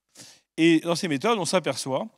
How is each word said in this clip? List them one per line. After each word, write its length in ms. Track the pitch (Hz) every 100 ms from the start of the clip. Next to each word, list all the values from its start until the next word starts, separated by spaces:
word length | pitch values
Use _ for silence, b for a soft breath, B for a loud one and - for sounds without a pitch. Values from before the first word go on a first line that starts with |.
| _ B B B _ -
Et 240 | 165 160
dans 140 | 160
ces 140 | 170 180
méthodes, 300 | 139 208 226
on 60 |
s'aperçoit 640 | 165 185 160 127 139 135 220